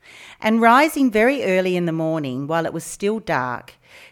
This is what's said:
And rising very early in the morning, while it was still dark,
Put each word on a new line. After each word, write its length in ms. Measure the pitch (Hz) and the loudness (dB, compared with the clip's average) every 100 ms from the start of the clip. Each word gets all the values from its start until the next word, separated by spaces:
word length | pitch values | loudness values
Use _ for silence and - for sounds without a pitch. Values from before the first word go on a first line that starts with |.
| - - - - | -20 -20 -20 -6
And 200 | 220 226 | 0 2
rising 480 | 226 247 311 311 269 | 6 6 4 2 0
very 340 | 214 233 277 | 2 2 2
early 340 | 190 185 185 180 | 0 0 0 0
in 80 | 175 | -2
the 80 | |
morning, 540 | 160 160 160 139 127 143 | -2 -2 -4 -4 -6 -4
while 180 | 165 165 | -2 -2
it 80 | |
was 100 | 165 | -6
still 360 | - - 202 220 | -10 -6 -4 -4
dark, 560 | 208 147 127 120 - - _ - - | -4 -4 -4 -6 -12 -20 _ -20 -20